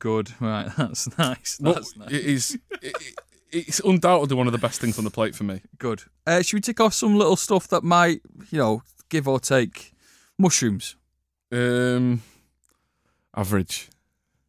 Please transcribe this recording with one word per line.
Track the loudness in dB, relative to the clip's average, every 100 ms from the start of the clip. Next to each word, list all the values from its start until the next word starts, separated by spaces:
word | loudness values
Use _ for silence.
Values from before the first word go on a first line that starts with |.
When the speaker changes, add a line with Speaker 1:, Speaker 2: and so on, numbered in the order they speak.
Speaker 1:
good. | -4 -2 -4 -6
Right, | -4 -4 -6
<laughs> | -4
that's | -4 -6 -6 -2
nice. | -2 -4 -10 -2
Speaker 2:
Well, | 0
Speaker 1:
That's | 0 -4 -16
nice. | -8
Speaker 2:
it | -4
is. | -2 -2 -2 -8 -12 -14
It, | -12 -12
it, | -14 -20 -20 _ _
it's | -8 -4 -2
undoubtedly | 2 4 4 2 2 0
one | 0
of |
the | 0
best | -2 -2
things | -4 -2
on |
the | -4
plate | -4 -4
for | -4
me. | -6 -8 -14 -8
Speaker 1:
Good. | -6 -6 -10 _ 0
Uh, | 0
should | 0 -2
we |
tick | -2 2
off | 2
some | 2 2 4
little | 4 2
stuff | 2 0 2
that | 0
might, | 4 4 4 0 -8 -20 -6
you | 0
know, | 2 0 -4 -20 -4
give | -2 0
or | 0
take? | 2 2 2 -4 -20 _ _ _ _ 2
Mushrooms. | 2 4 0 -2 -6 -16 _ _ _ _ -6
Speaker 2:
Um, | -2 0 2 2 2 2 0 -4 _ _ _ _ _ _ _ _ _ _ -8
average. | -2 -2 -2 -8 -12 _ _ _ _ _